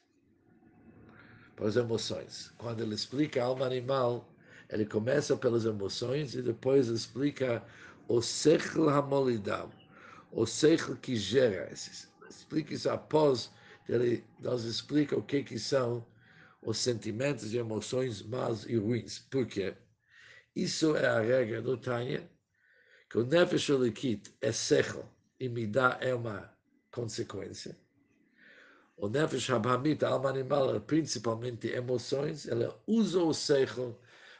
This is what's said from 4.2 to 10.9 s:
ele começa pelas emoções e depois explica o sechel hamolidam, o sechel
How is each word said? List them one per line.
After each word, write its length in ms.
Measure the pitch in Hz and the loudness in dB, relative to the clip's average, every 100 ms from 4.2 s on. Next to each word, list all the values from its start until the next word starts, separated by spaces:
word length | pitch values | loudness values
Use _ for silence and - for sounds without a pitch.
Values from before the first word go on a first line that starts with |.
| - - - - - | -6 -20 -20 -20 -6
ele 160 | 107 104 | -2 0
começa 500 | 107 117 143 143 131 | 0 2 2 2 0
pelas 300 | 127 117 113 | 2 2 0
emoções 680 | 104 95 - 120 143 139 127 | -2 -4 -4 -4 -2 -4 -4
e 60 | |
depois 460 | 123 113 131 139 117 | -4 -2 2 4 4
explica 760 | 117 - 120 143 139 131 113 - - - - - | 0 -4 -4 -4 0 -2 -2 -6 -18 -20 -12 0
o 140 | 120 | 0
sechel 640 | - - 151 170 - - 156 | 0 2 6 6 4 2 4
hamolidam, 840 | 143 135 139 131 113 104 92 85 - - - - - - | 4 2 2 2 0 -2 -6 -6 -14 -20 -20 -20 -20 -6
o 140 | - 113 | 0 0
sechel 500 | - 147 165 - | 4 6 6 2